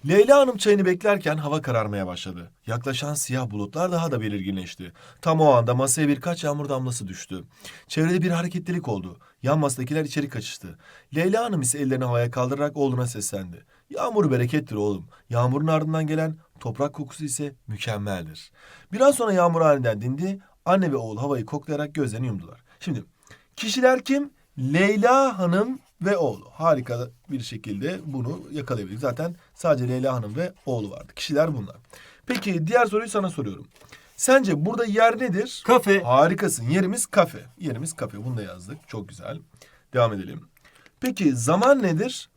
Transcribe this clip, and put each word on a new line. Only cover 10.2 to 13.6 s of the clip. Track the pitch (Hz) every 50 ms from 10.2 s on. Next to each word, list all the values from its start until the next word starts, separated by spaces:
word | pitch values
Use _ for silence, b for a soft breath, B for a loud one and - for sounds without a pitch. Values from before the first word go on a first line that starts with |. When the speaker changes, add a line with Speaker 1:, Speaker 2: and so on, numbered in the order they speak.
| 143 139
Speaker 1:
kaçıştı. | - 113 101 - - - - 87 80 B B B B B B B -
Leyla | 151 170 185 196 220 233
Hanım | 240 202 156
ise | 131 127 - 147
ellerini | 143 131 131 127 131
havaya | 123 120 117 120 120
kaldırarak | 120 127 127 127 139 143 147 147 143
oğluna | 147 139 135 123 123 123
seslendi. | 120 - 110 101 - - 98 95 90 85 -